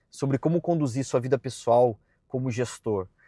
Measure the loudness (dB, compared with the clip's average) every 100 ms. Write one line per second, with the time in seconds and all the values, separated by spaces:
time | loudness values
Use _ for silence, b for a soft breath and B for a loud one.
0 | _ -6 -2 0 0 0 0 0 0 -2
1 | -2 -2 0 -2 -2 -6 2 4 4 2
2 | _ _ _ -4 -4 -2 -4 -6 -4 -4
3 | -4 _